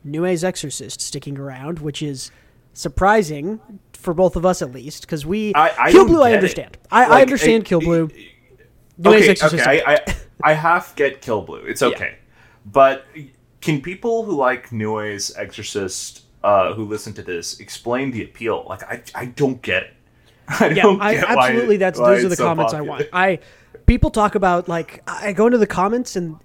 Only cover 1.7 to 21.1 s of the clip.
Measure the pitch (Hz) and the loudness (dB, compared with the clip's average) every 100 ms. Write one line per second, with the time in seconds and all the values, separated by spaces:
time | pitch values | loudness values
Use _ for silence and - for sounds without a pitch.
1.7 | 170 151 143 151 131 - _ _ _ _ | -8 -8 -8 -8 -10 -14 _ _ _ _
2.7 | - 170 - 185 220 165 147 160 220 - | -10 -8 0 2 2 0 -4 -8 -10 -14
3.7 | 202 _ - - 165 185 175 180 180 151 | -20 _ -12 -6 0 0 2 -2 -2 -6
4.7 | 127 127 - - 160 143 208 214 160 160 | -12 -16 -16 -10 -8 -4 -4 0 2 2
5.7 | - 147 330 - 330 254 214 185 - - | 2 6 8 8 6 6 4 2 -4 -12
6.7 | - - 214 247 262 262 262 233 226 196 | -16 0 4 6 6 6 4 2 2 2
7.7 | 175 165 170 160 - 101 _ _ _ _ | 0 2 0 0 -6 -20 _ _ _ _
8.7 | _ _ - 190 214 202 190 156 160 123 | _ _ 0 4 6 6 4 2 2 2
9.7 | 151 143 151 - - - - 151 156 160 | 2 2 0 0 -8 -10 -2 0 2 0
10.7 | 175 - - 139 135 - 107 82 71 - | -2 -2 -4 -4 -4 -6 -6 -6 -14 -10
11.7 | 90 127 - 95 - _ _ _ _ 101 | -2 -2 -2 -8 -12 _ _ _ _ -2
12.7 | 135 135 135 - 156 143 _ _ _ - | 4 4 2 -10 -20 -20 _ _ _ -6
13.7 | 151 139 185 240 226 208 156 127 127 - | -4 -6 -8 -4 -4 -4 -2 0 -2 -6
14.7 | 113 107 107 107 101 98 - 101 - 104 | -8 -6 -6 -6 -8 -10 -10 -14 -14 -10
15.7 | 101 95 - - - _ _ 101 196 185 | -6 -6 -8 -14 -16 _ _ 0 2 2
16.7 | 107 107 104 - 104 90 87 85 - - | -4 -8 -10 -12 -14 -10 -10 -10 -14 -16
17.7 | - 117 123 135 117 - - 113 92 - | -12 -6 -4 -4 -8 -10 -8 -6 -6 -6
18.7 | 92 - 120 - - 123 - 139 120 - | -14 -12 -14 -14 -14 -10 -4 -4 -4 -4
19.7 | 92 - _ _ _ _ _ - 147 190 | -4 -4 _ _ _ _ _ -6 0 2
20.7 | 160 202 190 208 | 4 4 4 0